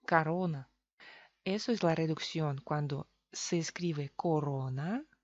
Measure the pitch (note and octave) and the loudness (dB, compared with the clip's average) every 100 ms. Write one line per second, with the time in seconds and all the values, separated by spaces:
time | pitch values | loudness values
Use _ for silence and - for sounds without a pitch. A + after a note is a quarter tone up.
0 | - E3+ D#3 E3+ F#3 D3 C3 _ _ _ | 4 4 4 0 0 -2 -8 _ _ _
1 | - - - _ - G3 - A3+ F3 D#3+ | -20 -20 -20 _ -4 -2 0 2 4 4
2 | D#3+ D#3+ - D#3+ D#3 C#3 - D3+ D3 C#3 | 2 0 -2 0 0 -2 -2 -2 0 -2
3 | - _ _ - - F3 D#3+ - F3 D3+ | -6 _ _ -8 -2 0 0 -2 -2 -2
4 | C#3 _ F3 D#3 D3 C#3 C3 C3 D#3 A3+ | -4 _ 2 2 2 -2 -2 -4 -2 -4
5 | D#4 _ | -6 _